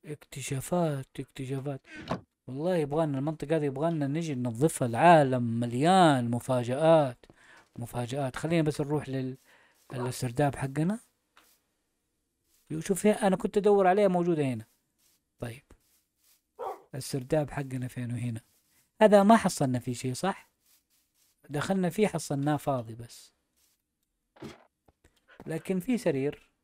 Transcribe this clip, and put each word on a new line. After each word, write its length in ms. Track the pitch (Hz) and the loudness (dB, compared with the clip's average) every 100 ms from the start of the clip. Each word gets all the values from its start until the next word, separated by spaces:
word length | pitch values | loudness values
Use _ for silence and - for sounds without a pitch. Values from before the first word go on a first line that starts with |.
اكتشافات، 1000 | 170 151 - 143 127 135 - 180 170 139 131 - | -14 -16 -14 -14 -8 -8 -2 0 0 -2 -8 -12
اكتشافات. 600 | 135 - 131 135 135 135 _ - - - - _ - | -14 -10 -8 -6 -6 -10 _ -16 -10 -10 -10 _ -12
والله 300 | 131 165 175 | -6 -2 0
يبغالنا 420 | 147 151 160 135 | 0 0 0 0
المنطقة 380 | 143 151 143 160 | -4 -6 -2 0
هذه، 80 | |
يبغالنا 420 | 147 139 160 165 143 | 0 -2 -2 -2 -2
نجي 280 | 151 165 | -4 -4
ننظفها. 540 | 131 123 113 156 - 127 | -4 -4 0 0 0 -4
العالم 540 | 113 165 165 139 127 | 4 6 8 6 2
مليان 880 | 120 113 120 123 156 190 170 135 120 | -2 -2 -2 0 4 6 6 4 0
مفاجآت، 960 | 120 - 127 120 131 160 165 139 120 _ - _ - _ - | -4 -2 -2 -2 0 6 6 4 -4 _ -20 _ -20 _ -14
مفاجآت. 600 | 117 - 120 135 135 - | -10 -8 -6 -4 -6 -6
خلينا 260 | 156 170 | -2 0
بس 180 | 156 143 | 0 -2
نروح 280 | 143 147 139 | -2 -2 -4
لل-، 280 | 131 127 131 _ _ _ _ _ | -6 -6 -10 _ _ _ _ _
للسرداب 640 | 127 123 123 127 120 147 - | -8 -6 -4 -6 0 0 0
حقنا. 440 | 135 139 165 220 _ _ _ _ _ _ _ _ _ _ _ _ _ _ _ _ _ 156 | -6 -2 -2 -4 _ _ _ _ _ _ _ _ _ _ _ _ _ _ _ _ _ -10
شوف 280 | 160 185 208 | -4 2 2
هي-، 160 | 214 | 2
أنا 140 | 202 185 | 2 0
كنت 200 | 202 208 | 0 2
أدور 300 | 202 202 185 | 4 6 6
عليها، 220 | 190 - | 6 4
موجودة 340 | 180 175 165 | 2 2 0
هنا. 220 | 139 117 110 _ _ _ _ _ _ _ | 0 -4 -10 _ _ _ _ _ _ _
طيب. 240 | 117 120 _ - _ _ _ _ _ _ _ _ 466 403 _ | -12 -12 _ -20 _ _ _ _ _ _ _ _ -12 -12 _
السرداب 560 | 135 - 143 127 156 143 | -12 -8 -8 -2 -2 -2
حقنا 380 | - 135 127 123 | -8 -8 -8 -8
فين؟ 220 | - 120 | -8 -8
هنا. 300 | 120 123 117 _ _ _ _ _ _ | -6 -6 -8 _ _ _ _ _ _
هذا 220 | 214 202 | 6 8
ما 140 | 196 226 | 8 6
حصلنا 420 | 190 - 139 123 | 6 0 0 0
فيه 160 | 123 | -4
شيء، 200 | 120 127 | -6 -6
صح؟ 340 | 127 185 - _ _ _ _ _ _ _ _ _ _ _ | -4 -4 -6 _ _ _ _ _ _ _ _ _ _ _
دخلنا 400 | 139 - 190 180 | -8 -2 0 0
فيه 180 | - 208 | 0 0
حصلناه 480 | 165 - 139 143 147 | -2 -4 -4 0 -2
فاضي 380 | - 131 113 | -2 -4 -6
بس. 380 | 117 117 - - _ _ _ _ _ _ _ _ _ _ _ - - _ _ _ _ _ _ _ _ - | -14 -16 -18 -20 _ _ _ _ _ _ _ _ _ _ _ -16 -16 _ _ _ _ _ _ _ _ -10
لكن 340 | 160 - 185 | -10 -4 -4
في 180 | 175 233 | 0 -2
سرير. 520 | 180 139 139 - _ _ | 0 0 -2 -6 _ _